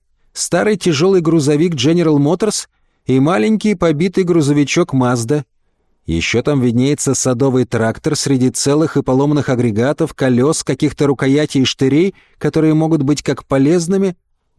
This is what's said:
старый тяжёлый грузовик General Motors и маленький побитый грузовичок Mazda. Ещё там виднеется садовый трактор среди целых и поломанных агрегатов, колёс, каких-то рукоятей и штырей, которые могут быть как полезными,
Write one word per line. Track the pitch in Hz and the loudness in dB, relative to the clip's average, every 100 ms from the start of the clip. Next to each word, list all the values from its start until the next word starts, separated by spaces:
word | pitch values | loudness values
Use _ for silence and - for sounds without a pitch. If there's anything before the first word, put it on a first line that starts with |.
| _ _ _ | _ _ _
старый | - - 170 208 214 | -12 -4 -2 0 0
тяжёлый | 180 143 180 196 | 0 0 2 2
грузовик | 160 165 143 151 175 | 2 2 2 2 0
General | 156 127 170 165 151 | 0 0 2 2 2
Motors | 143 175 214 - - _ _ _ | 2 0 -2 -4 -10 _ _ _
и | - 131 | -2 0
маленький | 139 196 214 220 214 | 2 0 0 0 0
побитый | 202 170 147 185 190 | 0 0 0 0 0
грузовичок | 180 170 143 147 139 - 175 | 0 2 2 2 0 0 0
Mazda. | 135 127 123 113 147 139 _ _ _ _ _ - | 0 0 0 -2 -4 -4 _ _ _ _ _ -6
Ещё | 82 - 113 | -4 -2 -2
там | 123 147 | 0 0
виднеется | 123 117 131 147 - | 0 0 0 -2 -2
садовый | 127 131 120 139 127 | -2 -2 0 0 0
трактор | 123 117 113 110 - | 0 -2 -2 -2 -4
среди | 147 - 135 127 | -4 -2 0 0
целых | - - 147 160 - | 0 0 0 0 -2
и | |
поломанных | 131 131 143 147 131 | 0 0 2 0 0
агрегатов, | 123 120 104 127 151 160 | -2 0 0 -2 -2 -4
колёс, | - 131 120 135 165 | -2 0 2 0 -2
каких-то | - 135 147 - 143 | -4 -2 -2 0 -2
рукоятей | 139 135 139 151 139 | 0 0 0 0 0
и | |
штырей, | 131 - 135 139 196 - _ _ | -2 0 0 2 0 -2 _ _
которые | 151 160 156 | -4 0 2
могут | 156 160 160 | 2 2 0
быть | 139 147 | 0 -2
как | - 139 | -4 -8
полезными, | - 139 139 175 165 196 196 175 _ _ _ | -2 0 2 2 0 -2 -2 -4 _ _ _